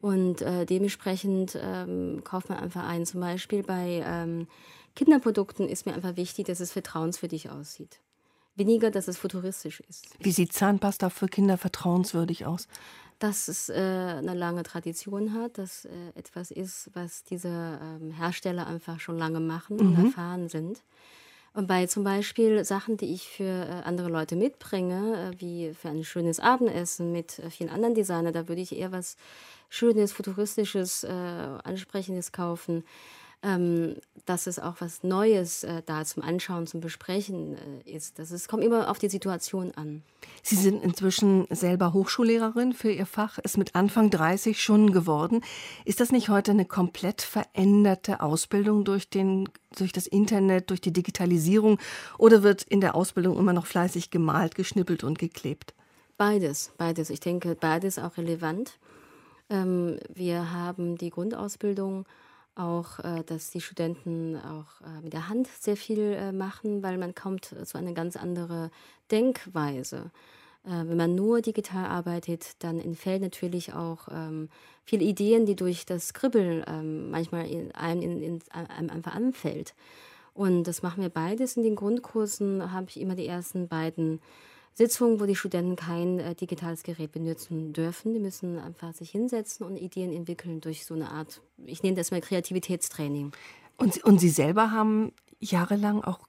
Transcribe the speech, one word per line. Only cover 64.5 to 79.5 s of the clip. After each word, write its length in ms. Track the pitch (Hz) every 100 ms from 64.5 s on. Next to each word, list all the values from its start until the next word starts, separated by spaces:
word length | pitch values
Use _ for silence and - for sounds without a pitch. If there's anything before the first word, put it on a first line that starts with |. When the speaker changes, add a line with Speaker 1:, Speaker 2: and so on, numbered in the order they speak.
| 156 151 _ -
Speaker 1:
äh, 160 | 156
mit 120 | 160
der 160 | 156 165
Hand 180 | 220 254
sehr 300 | - - 202
viel, 220 | - 214
äh, 320 | 208 196 196
machen, 500 | 190 190 - 214 208
weil 140 | 190 185
man 180 | 175 -
kommt 300 | 196 190 -
zu 320 | - - -
einer 160 | 180
ganz 240 | 170 170 -
andere 540 | 180 175 170 170 165 - - _ _
Denkweise. 1040 | 220 254 254 - 175 147 135 135 131 175 _ - - - _ 190
Äh, 40 |
wenn 280 | 175 165 170
man 180 | 170 180
nur 260 | 208 233
digital 440 | 226 220 202 185 185
arbeitet, 760 | 175 175 170 170 170 - -
dann 160 | 170 165
entfällt 420 | 170 165 196 190
natürlich 520 | 190 - 180 175 -
auch, 360 | - 170 165 -
ähm, 380 | 160 160 156 156 _ - _
viele 220 | - 214 180
Ideen, 400 | 190 202 226 214
die 100 | 190
durch 300 | 180 175 -
das 240 | 175 -
Skribbeln, 540 | - 269 233 180 165 -
ähm, 420 | 160 156 156 -
manchmal 380 | 151 165 170 160
in, 240 | 170 -
einem 280 | - 170 175
in, 200 | 175 175
in, 180 | 156 170 -
einem 380 | - 170 - 165
einfach 260 | 165 165 196
anfällt. 580 | 247 254 156